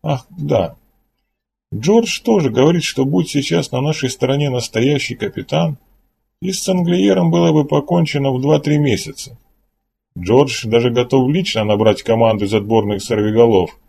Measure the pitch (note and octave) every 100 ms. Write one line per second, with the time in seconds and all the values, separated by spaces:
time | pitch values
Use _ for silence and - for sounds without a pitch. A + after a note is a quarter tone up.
0 | D#3+ C3+ - - C#3+ A#2 E2 - _ _
1 | _ _ _ _ _ _ _ G#2+ C3+ A3+
2 | A#3 - - G#3+ C#3 A2 C#3+ F3 - -
3 | C3+ F3+ E3 D3 C#3 E3 C#3+ B2+ C#3+ D#3
4 | B2+ - B2+ C#3+ D3 B2 - A2+ B2+ -
5 | - B2 G2+ - - D3+ E3 C3+ _ _
6 | _ _ _ _ F3+ F#3 - F3+ E3+ F3+
7 | G3 F#3+ E3+ E3+ E3+ D#3 C#3 D3 C#3+ F3
8 | D#3+ D3 C#3 B2+ C#3 E3 - D3 C#3+ G#2
9 | - - - - _ _ _ _ _ _
10 | _ - F2+ A#2+ C#3 A#2+ G#2+ A#2 B2 A#2+
11 | B2 C3+ C3 D#3+ F#3 A2+ G#2 G#2 A2 G2+
12 | - A2+ A2+ G#2+ G2+ G#2+ G2+ A2+ G#2 G2+
13 | - G#2+ G#2+ A2 A#2 G2 F2 -